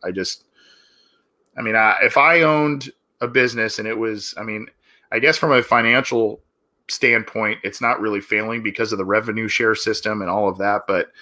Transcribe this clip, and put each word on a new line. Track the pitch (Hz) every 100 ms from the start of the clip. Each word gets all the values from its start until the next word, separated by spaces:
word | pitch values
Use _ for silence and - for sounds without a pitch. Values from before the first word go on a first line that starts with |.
I | 92
just, | 95 95 - _ _ _ _ _ _ _ _ _ _ _ -
I |
mean, | 113 110
I, | 110 92
if | 110 139
I | 151 170
owned | 156 151 151 139 135 - _ -
a | 120
business | 127 123 117 110 -
and | 107
it | 110
was, | 113 107 - -
I |
mean, | 110 107 110 _ _ _ -
I | 117
guess | 143 160
from | 160
a | 131
financial | - 117 113 123 135 120 110 - _ _ _ _ -
standpoint, | - 123 113 113 110 107 104
it's | 98 -
not | 117 -
really | 107 101
failing | - 107 107 117
because | 110 98 110
of | 101
the | 95
revenue | 107 113 107 110
share | - 113 107
system | 113 107 110 107
and | 90
all | 101 101
of | 92
that, | 101 104 -
but | 92 - _